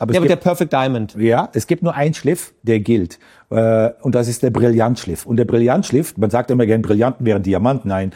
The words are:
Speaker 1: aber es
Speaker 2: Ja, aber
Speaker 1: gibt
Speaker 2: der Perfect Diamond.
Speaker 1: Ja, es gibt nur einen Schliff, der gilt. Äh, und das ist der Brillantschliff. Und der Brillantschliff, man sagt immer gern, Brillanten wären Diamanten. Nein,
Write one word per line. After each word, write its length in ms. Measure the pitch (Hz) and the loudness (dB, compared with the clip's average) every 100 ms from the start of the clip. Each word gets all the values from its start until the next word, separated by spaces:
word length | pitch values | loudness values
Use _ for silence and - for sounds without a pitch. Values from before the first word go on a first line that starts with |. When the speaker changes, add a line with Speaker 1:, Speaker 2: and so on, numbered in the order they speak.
Speaker 1:
aber 100 | 117 | -2
es 40 | 175 | 2
Speaker 2:
Ja, 40 | |
aber 60 | 170 | 2
Speaker 1:
gibt 40 | |
Speaker 2:
der 60 | 175 180 | 2 0
Perfect 220 | 175 160 | -2 0
Diamond. 420 | 135 131 123 107 104 | 0 0 -2 -6 -2
Speaker 1:
Ja, 280 | 113 120 185 | 0 2 0
es 120 | - - | -4 -4
gibt 140 | 170 | -2
nur 100 | 170 | -2
einen 180 | 147 147 | -2 -2
Schliff, 400 | 160 131 175 - _ | -2 -2 -2 -4 _
der 160 | 117 113 | 0 0
gilt. 400 | 101 113 87 - _ _ - | 2 0 0 -8 _ _ -6
Äh, 400 | 110 113 113 113 - | 0 2 2 0 -2
und 160 | 139 123 | -2 0
das 100 | 120 | -2
ist 160 | 120 | -2
der 80 | 127 | -2
Brillantschliff. 760 | 117 120 113 113 123 - 82 | 2 2 2 2 -2 -6 -8
Und 120 | - 117 | -4 -2
der 80 | |
Brillantschliff, 720 | 113 117 117 147 190 - 160 - | 0 2 2 0 0 -2 -2 -2
man 140 | 104 | -2
sagt 200 | 117 123 | 0 0
immer 160 | 123 113 | 0 2
gern, 160 | 110 | 2
Brillanten 420 | 107 107 120 131 | 0 0 0 0
wären 200 | 120 101 | 0 0
Diamanten. 460 | 95 92 113 135 - | 0 0 0 0 -2
Nein, 200 | 95 95 | -4 -4